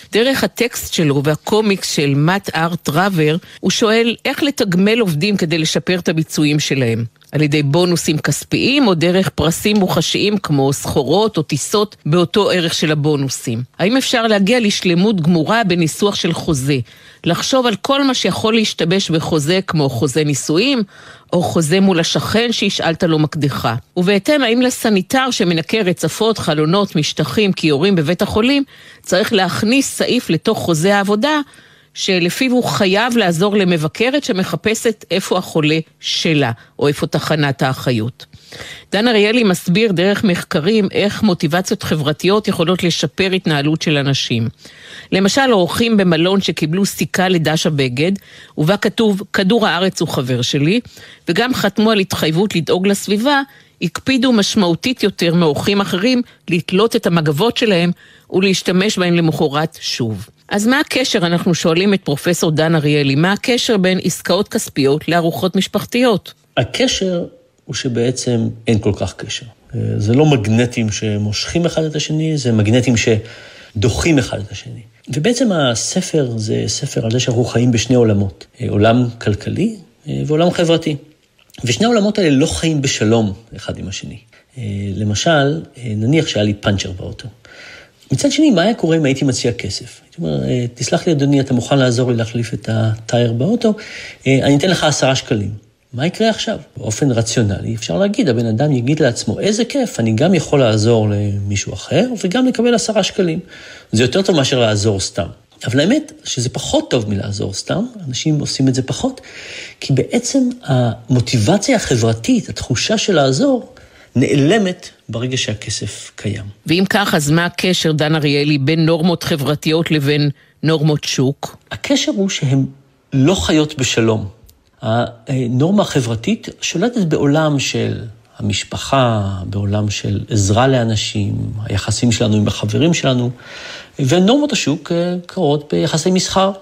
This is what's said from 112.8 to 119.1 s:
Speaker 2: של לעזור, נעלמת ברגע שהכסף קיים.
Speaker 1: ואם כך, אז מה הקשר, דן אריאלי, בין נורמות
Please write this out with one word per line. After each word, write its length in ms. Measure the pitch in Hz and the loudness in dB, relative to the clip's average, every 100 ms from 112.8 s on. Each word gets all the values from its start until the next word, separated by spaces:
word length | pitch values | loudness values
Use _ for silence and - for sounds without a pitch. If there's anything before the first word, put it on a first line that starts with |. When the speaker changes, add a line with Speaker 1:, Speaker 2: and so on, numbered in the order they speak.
| - 214 | -2 -2
Speaker 2:
של 180 | - 165 | 0 2
לעזור, 580 | 135 135 277 247 - - - - - 120 | 2 2 2 0 -4 -20 -20 -20 -6 -2
נעלמת 720 | 135 143 143 226 190 180 - _ - | 2 2 4 2 0 -4 -14 _ -10
ברגע 280 | 113 127 127 | -6 -4 -4
שהכסף 720 | - 110 - - 107 - - - | -4 -6 -8 -8 -8 -12 -18 -10
קיים. 300 | 107 101 101 - - | -8 -6 -10 -14 -2
Speaker 1:
ואם 180 | 170 196 | 0 2
כך, 260 | 208 202 180 | 0 0 0
אז 160 | 143 | 2
מה 140 | 165 175 | 2 0
הקשר, 460 | - 185 175 165 | -2 -2 0 0
דן 240 | 151 151 160 | 0 0 0
אריאלי, 420 | 143 143 147 147 | 0 0 2 0
בין 280 | 135 160 160 | 0 2 2
נורמות 380 | 165 180 | 2 2